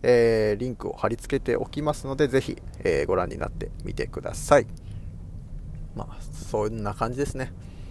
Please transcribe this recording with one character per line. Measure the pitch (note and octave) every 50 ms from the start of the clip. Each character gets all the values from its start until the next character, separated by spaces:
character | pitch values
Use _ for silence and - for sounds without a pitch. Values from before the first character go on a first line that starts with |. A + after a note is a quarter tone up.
| -
え | B2 B2 A#2+ A#2 A2+ A2+ A2 G#2+ G#2+ G#2
ー、 | G#2
リ | B2+ B2+
ン | A#2+
ク | - -
を | - -
貼 | - - A2
り | A#2
付 | - - - C#3+ C3
け | -
て | - A#2
お | - B2+
き | - - D3
ま | D3 D3+ D3
す | - -
の | C3+ C3+
で、 | C3+ D#3
ぜ | B2+ B2 C3+
ひ、 | - - - - - - - - -
え | F#2 D#2+ C#2 D2
ー、 |
ご | - F#2+
覧 | F2+ F2+ -
に | - -
な | -
っ | -
て | - - - - - - -
み | - -
て | - -
く | - - -
だ | - - -
さ | - - - - C#3+
い。 | - - - - - - - - - - - - - - - - - - - - - - - - - - -
ま | G#2+ G#2+ -
あ、 | - -
そ | - - - - - - - G#2+ G#2+ G#2+
ん | A2+ A2+ G#2
な | G2+ G#2
感 | - A2+ A2+ B2
じ |
で | C3 C#3+
す | - -
ね。 | C3 C3 D3+ - - - - - - - -